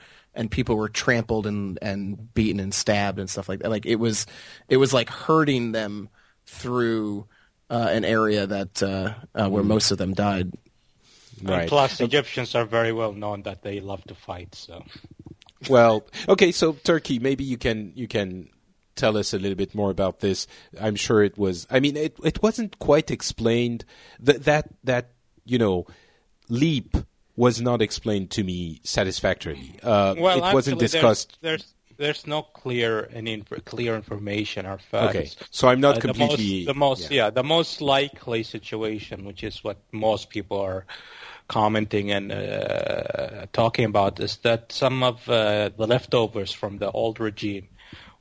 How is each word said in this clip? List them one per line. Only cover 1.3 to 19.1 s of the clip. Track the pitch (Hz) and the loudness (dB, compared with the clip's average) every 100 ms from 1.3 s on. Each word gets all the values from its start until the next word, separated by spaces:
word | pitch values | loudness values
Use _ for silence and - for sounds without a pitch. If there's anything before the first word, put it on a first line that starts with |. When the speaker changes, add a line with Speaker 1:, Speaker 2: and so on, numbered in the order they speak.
| 110 104 | -2 -2
Speaker 1:
and, | 104 98 92 | -4 -4 -6
and | 104 98 98 98 110 | -6 -4 -6 -8 -6
beaten | 117 110 98 | 0 0 0
and | 98 | -2
stabbed | - - 104 101 98 | -2 0 2 0 -4
and | 95 | -8
stuff | 101 95 | -8 -8
like | 98 | -6
that. | 107 | -2
Like, | 107 - | -2 0
it | 110 | 0
was, | 117 104 - - - - - | 0 -2 -4 -12 -20 -14 2
it | 131 | 4
was, | 135 | 4
like, | 127 110 | 2 0
herding | - - 160 147 127 117 | -4 2 2 4 0 -2
them | 110 104 104 95 _ _ _ - | -4 -6 -8 -14 _ _ _ -20
through, | - 123 123 117 113 107 104 - _ _ _ - | -12 -4 -2 0 0 -4 -6 -10 _ _ _ -6
uh, | 120 110 | -2 0
an | 107 | 0
area | 95 110 107 104 98 | 2 2 2 2 0
that, | 101 98 - | -4 -6 -4
uh, | 98 95 95 107 - | -2 -2 -4 -8 -8
uh, | - 101 | -2 0
where | 101 | 2
Speaker 2:
Mm. | 101 | 2
Speaker 1:
most | 107 - | 2 2
of | 98 | 0
them | 95 | -2
died. | 95 101 95 90 - _ _ _ _ _ _ _ - | 0 0 0 -4 -8 _ _ _ _ _ _ _ -10
Speaker 3:
And | 95 | -2
Speaker 2:
Right. | 90 85 | -2 2
Speaker 3:
plus, | 143 135 - | 4 4 2
Egyptians | 117 143 127 - 120 120 | 0 2 0 -4 -2 -2
are | |
very | 107 117 113 | 0 0 0
well | 113 110 | 0 -4
known | 101 104 101 | -4 -6 -6
that | 101 92 | -8 -10
they | 104 101 | -8 -8
love | 98 95 | -8 -10
to | - 98 | -12 -16
fight, | - 90 90 - | -14 -14 -14 -18
so. | - 78 - - - - - - _ _ - | -18 -20 -20 -20 -20 -20 -20 -20 _ _ 4
Speaker 2:
Well, | 127 117 107 - - - | 8 8 6 0 -4 2
okay, | 190 180 | 6 6
so | - 160 | 4 0
Turkey, | 147 - 160 - 123 | 2 2 2 2 -2
maybe | 131 135 | 0 -2
you | 135 120 | -2 -2
can, | 127 110 98 | -2 -2 -6
you | 127 113 | -10 -4
can | 110 98 90 76 _ _ _ _ - | -2 -2 -6 -14 _ _ _ _ 0
tell | 117 | 2